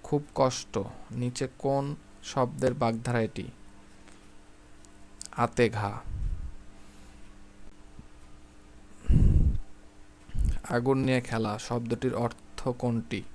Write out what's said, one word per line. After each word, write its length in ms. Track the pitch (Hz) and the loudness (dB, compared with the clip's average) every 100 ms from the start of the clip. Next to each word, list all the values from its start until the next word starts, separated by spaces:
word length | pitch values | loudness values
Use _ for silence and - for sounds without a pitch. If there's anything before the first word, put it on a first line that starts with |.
খুব 220 | - 147 147 | 0 -2 -2
কষ্ট, 440 | - 131 - - 107 104 - - | 2 2 2 -6 -6 -6 -10 -10
নিচে 380 | 120 123 123 131 - | -4 -4 -2 -6 -4
কোন 360 | 139 139 139 147 - - | -2 0 -2 -6 -12 -18
শব্দের 520 | - - 123 - 127 | -6 0 0 2 0
বাগধারা 460 | 123 117 113 123 120 | 2 0 0 0 0
এটি? 280 | 110 - - - - - - - - - - - - - - - - - - - - - | 0 -4 -10 -14 -20 -20 -20 -20 -20 -20 -20 -20 -20 -20 -20 -20 -20 -20 -20 -18 -12 -2
আতে 320 | 120 - 117 | -2 4 2
ঘা। 320 | 107 104 - - - - - - - - - - - - - - - - - - - - - - - - - - - - - - - - - - - - - - - - - - - - - - - - | 2 -4 -4 -6 -4 -2 -4 -6 -10 -16 -18 -20 -20 -20 -18 -18 -18 -20 -18 -18 -16 -18 -18 -18 -20 -20 -20 -20 -20 -20 -20 -20 -8 6 8 10 10 8 4 -4 -14 -18 -20 -20 -20 -4 0 2 2 0
আগুন 300 | 120 123 135 | 0 4 2
নিয়ে 220 | 131 127 | 4 2
খেলা 380 | 123 113 110 107 | 0 -2 -2 -4
শব্দটির 560 | - 120 117 120 131 | -4 -4 -2 0 0
অর্থ 540 | 120 120 - - - 131 | 0 -2 -4 -16 -6 -4
কোনটি? 540 | 123 123 117 113 104 - | -2 0 0 -2 -6 -6